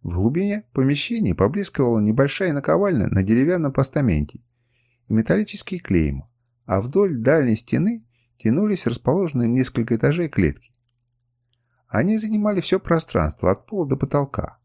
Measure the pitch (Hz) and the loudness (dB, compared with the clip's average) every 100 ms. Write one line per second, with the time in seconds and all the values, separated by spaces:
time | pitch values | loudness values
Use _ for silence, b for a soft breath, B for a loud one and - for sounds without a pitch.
0 | 95 87 107 156 202 208 - - 131 143 | -6 -2 0 0 -2 -4 -6 -2 0 0
1 | - 233 143 85 98 202 196 - 127 113 | -2 -2 -2 0 0 0 -6 0 2 2
2 | 104 117 139 - 190 143 139 160 202 151 | 2 2 0 0 -2 -2 0 0 2 0
3 | 95 95 95 117 143 180 147 135 135 - | 0 0 2 2 2 0 -2 -2 -2 0
4 | 131 78 73 - _ _ _ _ _ _ | 2 0 -2 -8 _ _ _ _ _ _
5 | _ 110 110 180 208 196 - 180 - 90 | _ -2 2 0 0 -4 -6 -8 0 0
6 | 78 69 - _ _ _ - 95 117 175 | 0 -4 -10 _ _ _ -4 -2 0 0
7 | 202 131 113 160 131 107 - 127 185 233 | 0 2 2 2 2 0 0 0 0 -2
8 | _ _ _ _ 110 135 214 190 - 123 | _ _ _ _ 0 2 2 0 -2 -2
9 | - 165 180 139 120 123 131 - 117 113 | 0 0 0 0 0 0 0 -2 -2 0
10 | 135 160 165 - 82 - _ _ _ _ | 0 0 -2 0 0 0 _ _ _ _
11 | _ _ _ _ _ _ _ _ _ 107 | _ _ _ _ _ _ _ _ _ -2
12 | 165 220 214 214 208 196 - 190 - 165 | 0 0 0 0 0 0 0 -2 2 0
13 | - - 78 - 87 98 _ 208 147 - | 2 0 0 0 0 0 _ -6 -2 -2
14 | 139 147 139 - - - | 0 -2 -2 -4 -8 -12